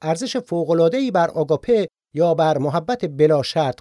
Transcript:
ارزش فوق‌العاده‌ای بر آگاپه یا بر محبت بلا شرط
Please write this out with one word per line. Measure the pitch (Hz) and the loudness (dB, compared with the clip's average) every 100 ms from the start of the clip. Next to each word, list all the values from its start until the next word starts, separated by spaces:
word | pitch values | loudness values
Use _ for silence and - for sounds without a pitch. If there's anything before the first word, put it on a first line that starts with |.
ارزش | 156 165 254 254 | -6 -4 -4 -6
فوق‌العاده‌ای | - 170 156 165 165 262 262 | -4 -4 0 2 2 2 -2
بر | 180 170 | 0 0
آگاپه | - 147 147 - 226 185 _ _ | -2 -2 -2 2 0 0 _ _
یا | 143 170 | 0 0
بر | 160 156 151 | 2 2 2
محبت | 139 165 160 247 175 | 0 -2 -4 -4 -6
بلا | 139 156 151 | 2 2 2
شرط | 127 160 139 - | 0 -2 -2 -4